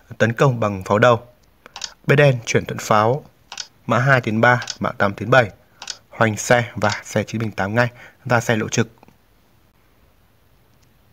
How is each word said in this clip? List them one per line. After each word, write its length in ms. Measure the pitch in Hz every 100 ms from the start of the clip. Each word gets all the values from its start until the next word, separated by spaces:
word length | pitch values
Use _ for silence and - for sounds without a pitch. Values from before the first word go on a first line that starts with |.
| _ -
tấn 160 | 110
công 260 | - 147 117
bằng 240 | 107 98
pháo 160 | 92 101
đầu. 200 | 123 117 - _ _ _ - - - - -
Bên 100 | 139
đen 200 | 143 123 -
chuyển 200 | 113 87
thuận 120 | 120
pháo, 460 | - 107 110 143 - _ _ - - _ -
mã 120 | 117
hai 220 | 131 131
tiến 200 | 117 110
ba, 200 | 120 123 - -
mã 120 | -
tám 220 | - 101
tiến 160 | 98 -
bảy, 220 | 131 107 - _ _ - - _
hoành 280 | - 113 101
xe 260 | - 123 113 104
và 140 | 104 -
xe 200 | - 110
chín 180 | 101 110
bình 100 | 113
tám 240 | 98 95 113
ngay, 140 | 120 - - _ 120
ra 140 | 120
xe 160 | - 110
lộ 140 | 104
trực. 180 | - 110 _ _ _ _ _ _ _ _ _ _ _ _ _ _ _ _ _ _ _ _ _ _